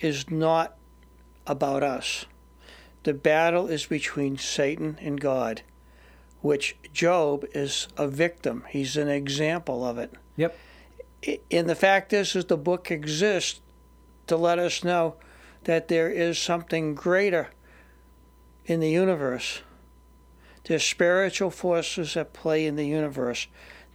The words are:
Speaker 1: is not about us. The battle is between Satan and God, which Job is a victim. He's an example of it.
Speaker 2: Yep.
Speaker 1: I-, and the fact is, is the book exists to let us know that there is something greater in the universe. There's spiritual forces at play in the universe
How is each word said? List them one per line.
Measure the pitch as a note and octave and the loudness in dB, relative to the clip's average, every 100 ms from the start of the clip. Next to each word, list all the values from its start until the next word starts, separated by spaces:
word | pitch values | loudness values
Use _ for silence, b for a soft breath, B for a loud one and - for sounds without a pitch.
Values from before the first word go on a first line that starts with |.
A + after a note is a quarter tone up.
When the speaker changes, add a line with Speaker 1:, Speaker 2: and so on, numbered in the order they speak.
Speaker 1:
is | D#3+ C#3 - | -4 -2 -4
not | D#3+ D#3+ E3 E3 - - - - - - - - | 0 4 4 2 -6 -20 -20 -20 -20 -20 -10 -6
about | C#3+ C#3+ C#3 | -2 0 0
us. | C#3+ B2+ - - - - - B B B B B | 0 -2 -4 -6 -10 -20 -20 B B B B B
The | D#3 | -4
battle | C3+ D#3 D#3 E3 F3 F#3 | 2 4 4 4 2 0
is | D3+ - | -4 -2
between | D3+ - D3 C#3 C3+ | -4 -4 -2 -2 -4
Satan | - - C#3+ D#3+ D#3 D#3 | -4 0 0 0 -6 -6
and | D3+ C#3+ | -6 -2
God, | C#3 C3 A#2 A2 - - b b b b b - | -2 0 -2 -6 -12 -20 b b b b b -4
which | D3 C#3+ - - - | 0 0 -2 -8 -10
Job | - E3+ F3+ D3+ C#3+ C#3+ | 0 4 4 2 0 -4
is | C#3+ C#3 - - - | -6 -4 -4 -6 -4
a | C#3+ | -2
victim. | C3+ E3+ - C#3 A#2+ - | 0 0 0 -6 -6 -6
He's | C#3+ C3 D3 | -6 -2 -2
an | D3 | 0
example | C#3+ C#3 C#3 D#3 E3+ E3 B2 | -2 -2 -2 0 -2 -4 -4
of | B2 A#2+ | -4 -4
it. | - - - - | -8 -14 -10 -2
Speaker 2:
Yep. | E3 B B B B B - _ - | -2 B B B B B -20 _ -6
Speaker 1:
I-, | - - | -6 -2
and | E3+ E3 | 0 0
the | |
fact | D#3 F#3+ G3 F#3+ | 4 4 4 2
is, | G#3 F#3+ | 0 0
is | F#3 F3 | -2 0
the | D#3+ | 0
book | D#3 F3+ - | 0 -2 -2
exists | D#3+ D3 D3+ G#3 F#3 - - - - - _ - - - | -6 -4 0 2 2 -2 -8 -14 -20 -20 _ -20 -12 -2
to | E3 | 2
let | E3+ F3 | 4 2
us | F3 - | 0 -2
know | F3 F3 E3 - B B B B | 0 0 0 -4 B B B B
that | - E3 D#3+ | -2 0 2
there | E3 E3 | 2 2
is | - E3+ E3 | 0 0 0
something | - E3+ E3 E3 D#3 | 0 -2 -2 -2 -2
greater | D3 F3+ F#3 G3+ E3+ - b b b b b b b - _ - - | -2 2 2 2 0 -2 b b b b b b b -20 _ -20 -10
in | - E3 | -4 0
the | D#3 | 2
universe. | E3 F#3+ E3 C#3 B2 - - - - - _ _ - - b b b | 2 2 2 -2 -4 -6 -10 -14 -20 -20 _ _ -20 -20 b b b
There's | - D#3+ | -2 0
spiritual | - - F3 F#3 F#3+ - F#3+ | 0 2 4 4 2 0 -2
forces | - F3+ E3+ D#3 - D3+ E3 | -2 0 0 0 -4 -4 -4
at | D3+ | -6
play | - D#3+ D#3 D#3 | -4 0 2 2
in | D3 | -2
the | D3 | -2
universe | D#3 D3+ C3+ B2 A#2 - B B B B | -2 -2 -4 -4 -4 -8 B B B B